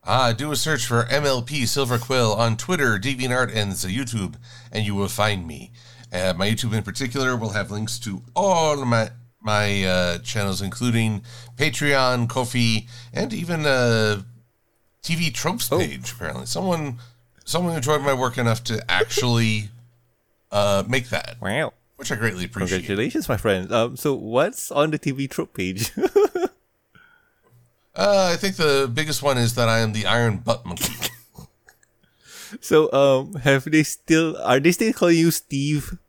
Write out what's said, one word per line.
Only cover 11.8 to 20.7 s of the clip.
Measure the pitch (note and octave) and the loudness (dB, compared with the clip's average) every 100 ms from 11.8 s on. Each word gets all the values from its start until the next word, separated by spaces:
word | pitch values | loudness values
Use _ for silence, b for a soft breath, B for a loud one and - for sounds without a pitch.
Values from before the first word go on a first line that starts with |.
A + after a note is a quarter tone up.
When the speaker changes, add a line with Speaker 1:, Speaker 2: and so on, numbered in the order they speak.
| D3 C#3 B2+ B2 A#2+ | 2 4 4 2 0
Speaker 1:
Ko-fi, | C3 A#2+ B2 A#2 A2 - B B | -2 -2 2 2 2 -4 B B
and | - G3+ | -6 -4
even | A3 E3+ E3 D3+ | -4 -4 -2 2
a | C3 A#2+ A2+ G#2+ G#2 F#2+ - _ _ _ _ _ _ | 2 4 4 2 0 -6 -18 _ _ _ _ _ _
T | - E3 | -6 -2
V | E3 | -2
Tropes | A2+ D#3 A#3+ - | -2 -4 -4 -2
Speaker 2:
Oh. | D#3+ | 0
Speaker 1:
page, | D2+ C2+ A#1+ | -2 -6 -12
apparently. | - D#2 B1 - | -10 -8 -8 -6
Someone, | E3 F#3 E3+ D3 A#2+ B B _ _ - | -4 -2 -2 -4 -8 B B _ _ -4
someone | D#3+ F3+ E3 | -2 0 -2
enjoyed | B2+ D3+ | 0 0
my | C#3+ | 2
work | C3 B2+ A#2+ | 0 0 0
enough | A#2+ A2+ | 0 0
to | - A2 - | -2 -6 0
actually, | F2+ - - B2+ A#2 A2+ A2 G#2 - - _ _ _ _ _ _ | 0 2 0 2 2 2 0 -4 -12 -20 _ _ _ _ _ _
uh, | G2+ G2+ | 0 4